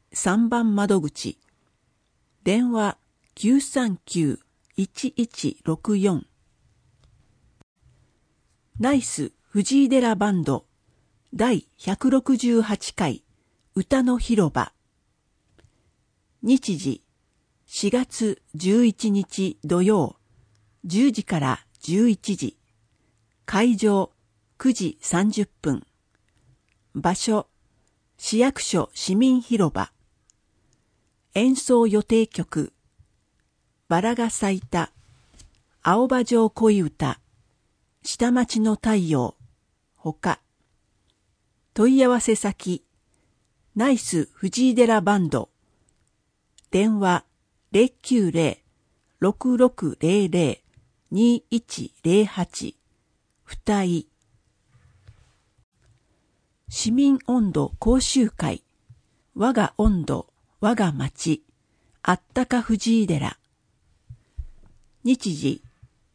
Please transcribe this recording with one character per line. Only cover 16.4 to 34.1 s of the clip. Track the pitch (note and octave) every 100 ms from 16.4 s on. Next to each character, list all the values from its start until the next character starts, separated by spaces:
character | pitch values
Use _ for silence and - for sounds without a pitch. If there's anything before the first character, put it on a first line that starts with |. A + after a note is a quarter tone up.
日 | G#3 C4 - D#3+
時、 | C3+ A#2 _ _ _ _ _ _
四 | _ - G3+
月 | B3 B3+ - G#3+ - _
十 | D3+ F3+ A3 A#3+
一 | - A3
日 | G3+ F#3+ - F#3+ -
土 | D3+ F3
曜、 | F#3 G#3+ C#3 - _ _ _ _ _ _
十 | F3 F#3+ C#4
時 | A3
か | - D#3+
ら | C3+ - _ _
十 | - F#3 A#3+
一 | G3+ - F#3
時。 | B2 - _ _ _ _ _ _ _ _
会 | - G3 A#3+ G#3+
場、 | G#3+ G3 - _ _ _ _ -
九 | C4
時 | B3 F3 -
三 | - E3+ G#3
十 | G#3 G3+ _
分。 | D#3+ C3 - _ _ _ _ _ _ _ _ _ _
場 | - F3
所、 | F#3 - G#3+ - _ _ _ _ _ _ _
市 | - A3
役 | C4 -
所 | - F3 -
市 | - - F#3+
民 | C4 B3+
広 | A#3 A3+ E3
場。 | F#2+ F#2+ _ _ _ _ _ _ _ _ _ _ _ _ _ _
演 | G3 B3 C4
奏 | - B3 A3+
予 | G#3+
定 | - A3+ A3
曲、 | - E3+ D#3+ - _ _ _ _ _ _ _ _ _ _ _ -
バ | E3+
ラ | A3